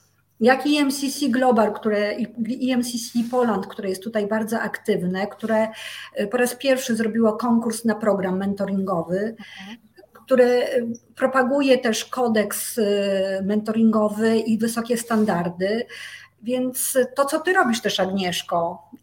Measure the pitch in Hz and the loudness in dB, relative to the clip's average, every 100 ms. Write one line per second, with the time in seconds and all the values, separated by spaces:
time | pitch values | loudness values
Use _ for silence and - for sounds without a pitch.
0 | _ _ _ - 226 262 294 294 277 269 | _ _ _ 0 4 4 4 2 2 0
1 | 269 - 285 247 262 226 208 208 220 208 | -4 -2 0 2 4 4 4 0 -2 0
2 | 208 214 226 - 220 262 254 247 240 240 | 0 -2 -6 -6 -6 -2 -2 0 -2 -4
3 | - 240 226 247 233 196 196 - 196 185 | -6 -4 -2 0 2 0 -4 -8 -6 -6
4 | 226 220 202 214 214 226 196 - - 185 | -4 -4 -2 -2 -2 -4 -4 -6 -2 0
5 | 175 190 208 - 220 220 220 220 - - | 0 -2 -4 -6 -2 0 0 -4 -14 -14
6 | - - 202 247 247 240 277 254 247 226 | -12 -6 -2 0 0 0 0 0 0 0
7 | 220 220 226 214 240 233 233 220 226 214 | 0 2 2 2 2 2 2 -2 0 0
8 | 220 196 185 185 196 196 190 196 190 175 | 2 2 0 -2 -2 -2 -2 -2 0 -2
9 | 165 190 220 226 202 - 196 233 _ - | -2 -2 -4 -8 -16 -18 -16 -18 _ -20
10 | - - - 254 247 247 - 247 233 233 | -20 -14 0 4 6 4 2 -2 -2 -8
11 | _ - 262 262 247 285 277 247 240 214 | _ -2 0 2 2 2 4 4 2 -2
12 | - - 240 220 202 - - - 202 202 | -4 -2 0 2 0 -4 -6 -2 0 0
13 | 202 196 190 190 196 214 214 226 226 220 | 0 0 -2 -2 -2 -2 0 2 4 4
14 | 214 208 226 226 - 220 226 233 233 233 | 2 2 2 2 2 0 0 -4 -2 -4
15 | - 220 214 175 175 175 190 226 247 - | 0 0 2 2 -2 -2 -2 -2 -4 -12
16 | - - - _ 220 254 254 247 - 262 | -16 -18 -20 _ -4 -2 -2 -4 -2 0
17 | 247 - 277 311 349 370 269 226 202 196 | 0 0 0 0 0 2 2 2 -2 -2
18 | 185 196 180 175 - 175 170 175 - - | -2 0 -2 -4 -2 -2 -2 -4 -16 -10